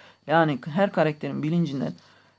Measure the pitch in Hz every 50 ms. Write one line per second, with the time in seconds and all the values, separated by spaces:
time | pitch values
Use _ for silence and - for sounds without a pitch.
0 | - - - _ - 139 151 165 165 156 143 - - 156 143 196 196 196 - 185
1 | 156 156 151 151 - 143 135 135 139 156 170 175 151 139 135 131 - - 175 -
2 | _ _ _ _ _ _ _